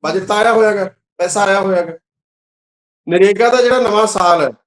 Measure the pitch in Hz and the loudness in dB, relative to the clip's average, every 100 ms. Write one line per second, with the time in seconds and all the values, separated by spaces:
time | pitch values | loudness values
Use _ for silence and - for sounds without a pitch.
0 | 151 180 185 208 220 226 214 208 190 _ | -4 -6 -4 0 2 2 0 0 -6 _
1 | _ _ 175 208 202 196 196 180 170 165 | _ _ -4 -2 0 0 0 -2 -4 -10
2 | _ _ _ _ _ _ _ _ _ _ | _ _ _ _ _ _ _ _ _ _
3 | - 175 190 202 240 254 247 254 240 208 | -4 2 2 2 2 2 2 2 0 0
4 | 214 202 180 170 143 - | 0 0 2 2 0 -6